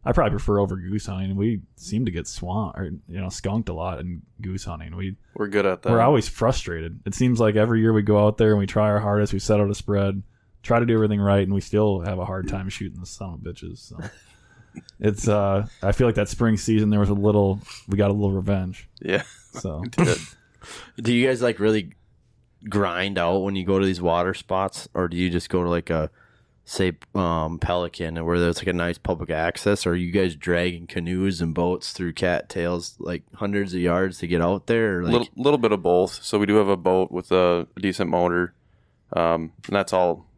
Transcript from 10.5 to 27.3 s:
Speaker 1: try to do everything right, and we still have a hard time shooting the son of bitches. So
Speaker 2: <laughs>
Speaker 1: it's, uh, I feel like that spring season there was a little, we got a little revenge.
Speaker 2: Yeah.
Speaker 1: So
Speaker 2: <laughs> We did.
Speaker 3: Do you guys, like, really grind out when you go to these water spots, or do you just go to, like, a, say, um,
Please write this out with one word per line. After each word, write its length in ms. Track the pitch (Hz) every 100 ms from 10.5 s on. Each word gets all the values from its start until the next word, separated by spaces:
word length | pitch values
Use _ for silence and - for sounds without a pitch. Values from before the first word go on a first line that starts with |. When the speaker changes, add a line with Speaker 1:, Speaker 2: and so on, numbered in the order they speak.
| _
Speaker 1:
try 180 | - 120
to 60 | 120
do 80 |
everything 280 | 113 107 104
right, 220 | 101 101
and 100 | 95
we 80 | 98
still 400 | - 104 107 95
have 180 | 85 92
a 60 | 90
hard 240 | 95 92
time 180 | 95 95
shooting 320 | - 98 92
the 60 | 87
son 280 | - 95 85
of 40 |
bitches. 380 | - 85 85 90
So 200 | - - - - _ _ _
Speaker 2:
<laughs> 500 | _ - - - _
Speaker 1:
it's, 280 | 104 104 -
uh, 380 | 104 98 98 107 -
I 120 | 98
feel 120 | - 123
like 100 | 107
that 120 | 104
spring 280 | - 117 110
season 320 | - 110 107
there 100 | 104
was 100 | 101
a 40 |
little, 460 | 101 104 104 98 98 - - -
we 100 | 98
got 120 | 101
a 40 |
little 200 | 101 101
revenge. 560 | 95 95 101 92 92 - -
Speaker 2:
Yeah. 220 | - 98 - - _
Speaker 1:
So 300 | - 92 76 85
Speaker 2:
<laughs> 80 | -
We 60 |
did. 140 | 160 80 - - _ _ - - - -
Speaker 3:
Do 160 | 113
you 120 | 120 131
guys, 140 | 127
like, 180 | 120 113
really 340 | 107 110 90 - _ _ _ _ _ _ 107
grind 480 | 104 98 87 95 95
out 220 | 85 95
when 160 | 95 98
you 80 | 92
go 140 | 95
to 60 | 95
these 160 | 90
water 320 | 87 85 87
spots, 560 | 95 - 95 95 - -
or 140 | - 90
do 80 | 85
you 140 | 92
just 200 | 87 -
go 140 | 92
to, 60 | 87
like, 200 | 85 -
a, 200 | 80 78 _ _ _ _ _ -
say, 280 | - 92 85 -
um, 460 | 98 87